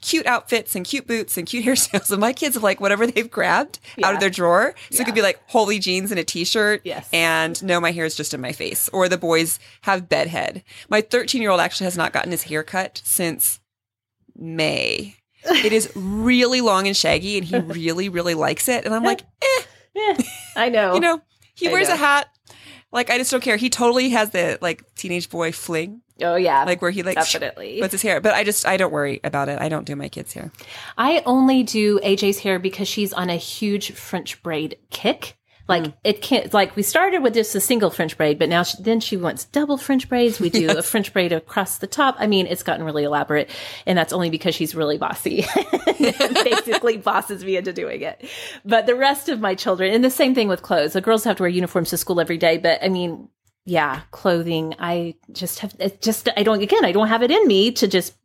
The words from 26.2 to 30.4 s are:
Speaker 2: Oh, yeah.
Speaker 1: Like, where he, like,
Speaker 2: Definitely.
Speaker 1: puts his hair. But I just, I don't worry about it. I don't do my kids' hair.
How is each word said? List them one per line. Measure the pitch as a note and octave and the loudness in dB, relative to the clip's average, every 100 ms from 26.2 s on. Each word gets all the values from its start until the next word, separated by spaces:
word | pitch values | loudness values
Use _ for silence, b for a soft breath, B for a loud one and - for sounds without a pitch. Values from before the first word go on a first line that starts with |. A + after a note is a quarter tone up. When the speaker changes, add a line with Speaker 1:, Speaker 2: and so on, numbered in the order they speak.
Speaker 2:
Oh, | F3 F3 | 0 2
yeah. | F3+ C3+ D#3 | 4 4 4
Speaker 1:
Like, | F3+ | 0
where | F3 | 0
he, | G3 | -2
like, | F3+ F3+ | -4 0
Speaker 2:
Definitely. | D#3+ - C#3+ - G2 C#3+ | 0 0 -4 -8 -12 -6
Speaker 1:
puts | F#3+ | -4
his | F#3+ | -2
hair. | A3 E3 | 0 2
But | G#3 G3+ | 2 2
I | |
just, | G3+ G#3+ - | 2 0 0
I | F#3+ | 2
don't | F#3 | 0
worry | D3+ C#3+ C3+ | 0 -2 -2
about | D3 C#3+ C#3 | -4 -2 -2
it. | C#3+ | -2
I | D#3 | -2
don't | D#3 D3 | -4 -6
do | C#3+ | -10
my | C#3+ | -10
kids' | - C3+ | -12 -14
hair. | - | -14